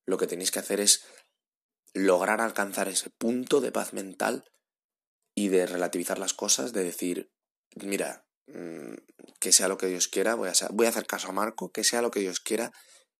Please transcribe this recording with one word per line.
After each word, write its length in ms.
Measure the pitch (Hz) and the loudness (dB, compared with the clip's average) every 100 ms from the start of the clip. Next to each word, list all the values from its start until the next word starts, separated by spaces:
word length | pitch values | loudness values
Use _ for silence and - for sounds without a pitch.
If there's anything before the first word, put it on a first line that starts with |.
| - | -4
lo 120 | 95 | 0
que 100 | 87 | 0
tenéis 240 | 90 92 | 0 -2
que 80 | - | -2
hacer 220 | - 101 | -2 2
es 240 | 101 - - - _ _ _ _ _ _ _ | 4 2 0 -20 _ _ _ _ _ _ _
lograr 480 | - 95 90 95 110 | 0 4 4 4 2
alcanzar 480 | 113 101 98 98 95 | 0 -2 -2 -2 -2
ese 200 | 90 - | -2 -6
punto 520 | - 117 123 127 143 | -4 -2 -2 2 2
de 100 | 120 | 2
paz 220 | 107 104 | -2 -4
mental 500 | 104 95 90 101 131 - _ _ _ _ _ _ _ _ - | -6 -10 -2 -2 -2 -8 _ _ _ _ _ _ _ _ -2
y 120 | 101 | 2
de 180 | 92 90 | 4 2
relativizar 540 | 90 87 90 87 95 | 0 -2 -2 -2 -4
las 140 | 95 | -4
cosas, 400 | - 104 - 131 | -2 0 0 0
de 100 | 110 | -2
decir, 480 | 90 - 90 87 - _ _ _ _ - | -4 -2 -2 -4 -6 _ _ _ _ -12
"Mira, 520 | 98 98 82 - _ _ - | -6 -4 -4 -8 _ _ -18
mm, 480 | - 85 82 62 57 - _ - _ | -12 -10 -10 -12 -14 -18 _ -20 _
que 140 | 95 | 4
sea 160 | 90 95 | 6 6
lo 80 | 95 | 2
que 100 | 92 | 0
Dios 220 | 90 - | 0 0
quiera, 260 | 101 101 117 | 2 2 0
voy 140 | 107 | 0
a 40 | |
sa-, 160 | - 95 | 0 0
voy 120 | 98 117 | 2 2
a 40 | |
hacer 180 | 110 107 | 2 -2
caso 220 | - 92 | -6 -4
a 20 | |
Marco, 400 | 95 107 - 90 | -2 -2 -4 -8
que 140 | - 104 | 0 0
sea 160 | 120 | 2
lo 100 | 120 | 0
que 80 | 104 | 0
Dios 220 | 95 87 | -2 -4
quiera, 320 | - 113 120 - - - _ _ | -2 -2 -2 -8 -20 -20 _ _